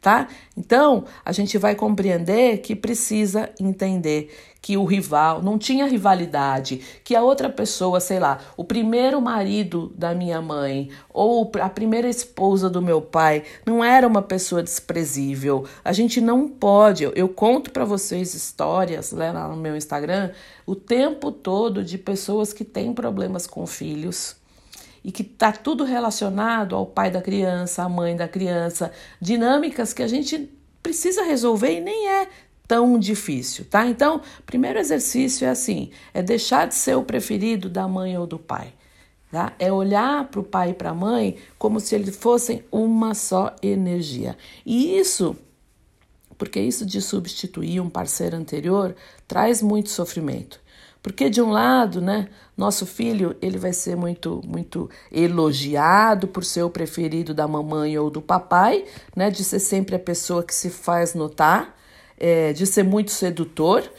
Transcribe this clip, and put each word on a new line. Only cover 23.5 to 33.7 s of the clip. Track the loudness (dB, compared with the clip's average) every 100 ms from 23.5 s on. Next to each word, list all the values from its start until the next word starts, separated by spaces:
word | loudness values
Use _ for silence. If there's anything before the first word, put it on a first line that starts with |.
| -10 -12
filhos, | -10 -8 -8 -8 -8 -10 -14 _ _ _ -20 -20 _
e | -12
que | -10
tá | -10 0 0
tudo | 0 -4 -2
relacionado | -2 -2 -2 -2 -4 -2 -2 -2 -2 -2
ao | -2
pai | 0 0
da | -2
criança, | -2 -2 0 -2 -4 -4
à | -4
mãe | -2 -2
da | -2 -4
criança, | -4 -2 -2 -2 -4 -6 -8 -20 -10
dinâmicas | -2 0 4 2 0 -4 -6
que | -4
a | -2
gente | -2 -2 -6 -8 -16 _ _
precisa | -6 -2 -2 0
resolver | 0 2 2 2 2 0
e |
nem | -2 -2 0
é | 0 -2 -8 _ _ 0
tão | 4 6 4
difícil, | 2 -2 -4 -6 -6 -10
tá? | 0